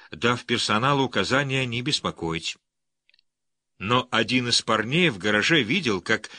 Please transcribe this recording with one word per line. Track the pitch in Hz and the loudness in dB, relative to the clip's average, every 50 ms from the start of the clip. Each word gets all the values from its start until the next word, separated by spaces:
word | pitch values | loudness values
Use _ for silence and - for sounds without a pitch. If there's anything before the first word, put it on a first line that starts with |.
| - - | -20 -18
дав | - 76 120 117 123 113 - | -6 -2 0 0 0 -2 -2
персоналу | - 117 107 - - 104 110 127 143 143 139 131 | -2 -2 0 0 0 0 2 2 2 2 2 0
указание | 120 - 104 92 85 127 139 143 135 135 135 127 | 0 0 0 0 2 0 0 0 0 -2 -2 -2
не | 120 117 123 | -2 -4 -4
беспокоить. | 123 151 - - - 90 - - 82 80 82 82 - - - - _ _ _ _ _ _ _ _ _ _ _ _ _ _ _ _ _ _ _ _ _ _ _ - | -4 -2 -2 -2 -2 -4 -6 -4 -4 -4 -4 -4 -6 -8 -10 -10 _ _ _ _ _ _ _ _ _ _ _ _ _ _ _ _ _ _ _ _ _ _ _ -8
Но | 92 107 123 127 - - | -2 2 2 2 2 2
один | 117 110 113 107 127 127 120 120 | 0 0 2 2 0 0 2 0
из | 110 - | 0 0
парней | - 117 110 107 107 120 147 175 180 156 | 2 2 0 0 0 0 0 2 2 0
в | 107 90 | 0 -2
гараже | 95 107 104 104 98 - 165 151 | 0 2 2 2 2 2 2 2
видел, | 113 117 160 202 160 117 98 87 | 2 0 0 0 0 0 -2 -2
как | - - 110 104 - - - | 0 0 -2 -2 -2 -8 -18